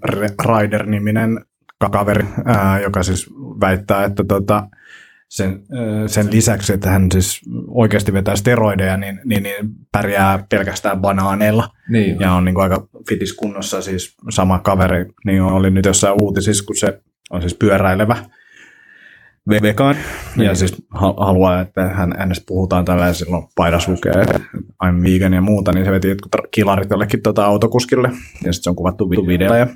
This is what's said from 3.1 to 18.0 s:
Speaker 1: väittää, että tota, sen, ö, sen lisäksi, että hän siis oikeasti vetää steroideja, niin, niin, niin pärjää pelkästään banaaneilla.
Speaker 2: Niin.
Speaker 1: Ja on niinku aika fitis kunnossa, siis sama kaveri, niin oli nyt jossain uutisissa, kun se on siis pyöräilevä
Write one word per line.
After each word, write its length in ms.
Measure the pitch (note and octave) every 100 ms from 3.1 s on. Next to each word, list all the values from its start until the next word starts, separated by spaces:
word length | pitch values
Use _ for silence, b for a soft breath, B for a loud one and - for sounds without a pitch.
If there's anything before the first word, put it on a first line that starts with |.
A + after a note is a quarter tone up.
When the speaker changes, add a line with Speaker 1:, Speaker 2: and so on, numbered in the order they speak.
| F#2 - - B2 G#2+
Speaker 1:
väittää, 440 | F#2+ F#2+ G2+ G2
että 200 | G2+ G2+
tota, 440 | E2+ G2 G2+ G#2 G2+ B B B B B _
sen, 340 | - F#2+ F#2+ - C3
ö, 320 | A2 G#2+ G#2+
sen 240 | G#2+ G2+
lisäksi, 400 | A2 A#2 G2 -
että 180 | G2 F#2
hän 160 | F#2+ F#2
siis 280 | F#2 F#2 - - A#2 -
oikeasti 440 | A#2+ A2 G#2 G#2
vetää 240 | G2 F#2+ G2+
steroideja, 600 | A#2 A#2 G#2+ F#2+ F#2+ F#2+
niin, 240 | G2 G2
niin, 180 | B2 G#2
niin 260 | G2 G2+ G#2+ - -
pärjää 520 | G2+ G2+ G2 G2 G2 G2+
pelkästään 500 | G#2 G2 F#2 G2+ F#2+
banaaneilla. 680 | G2 G2 G2 G2 G#2+ A2 - - -
Speaker 2:
Niin. 320 | A2+ G2 E2
Speaker 1:
Ja 120 | F#2+
on 120 | F2+
niinku 160 | F2+ F#2
aika 280 | F#2+ F#2+ - - -
fitis 240 | G#2 F#2+
kunnossa, 500 | - G#2 G2 G2 F#2+
siis 340 | F#2+ F#2 - _ A2
sama 280 | G#2+ F#2 F#2
kaveri, 480 | G#2 F#2+ F2+ F2+ F#2 -
niin 180 | G2+ F#2+
oli 280 | F#2 F#2+ F#2+
nyt 140 | F#2+ G2
jossain 360 | F#2 G2+ G#2
uutisissa, 420 | G2+ G2 G2+ G2 -
kun 100 | -
se 260 | G2+ - _ _ _
on 100 | F2
siis 140 | E2+
pyöräilevä 640 | - G#2+ G2 F#2+ F#2+